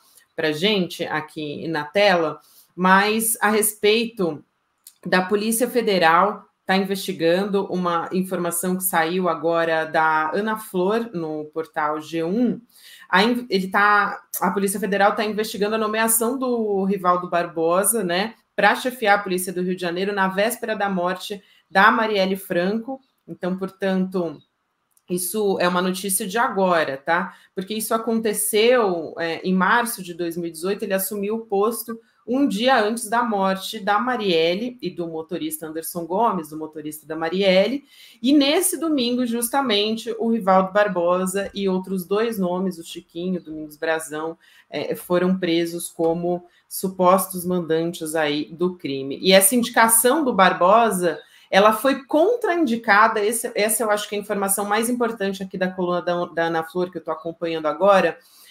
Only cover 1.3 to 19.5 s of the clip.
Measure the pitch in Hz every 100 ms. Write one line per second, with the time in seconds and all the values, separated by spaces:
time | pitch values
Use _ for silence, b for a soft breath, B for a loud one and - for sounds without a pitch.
1.3 | - 151 143 160 156 147 202 202 175 156
2.3 | - b b b - 185 190 208 220 220
3.3 | - 208 214 214 - 208 220 226 226 170
4.3 | 143 - _ _ _ - _ 180 185 -
5.3 | 202 220 226 240 240 208 190 160 170 202
6.3 | 214 - _ - 190 190 196 190 151 165
7.3 | 175 202 196 190 180 175 170 165 185 185
8.3 | 175 170 170 185 185 185 170 160 185 180
9.3 | 160 160 165 165 160 156 160 156 156 156
10.3 | 190 220 220 - 185 180 226 233 180 160
11.3 | 156 151 160 160 - 151 156 147 165 165
12.3 | 214 240 - - B B B B 185 220
13.3 | 240 - 196 190 202 208 208 202 - -
14.3 | - 185 196 196 202 208 196 202 214 214
15.3 | 208 220 202 208 220 214 220 226 - 226
16.3 | 269 254 240 214 196 190 196 180 180 175
17.3 | 175 170 160 165 180 202 226 180 175 220
18.3 | B B - 202 240 254 247 214 202 202
19.3 | 185 190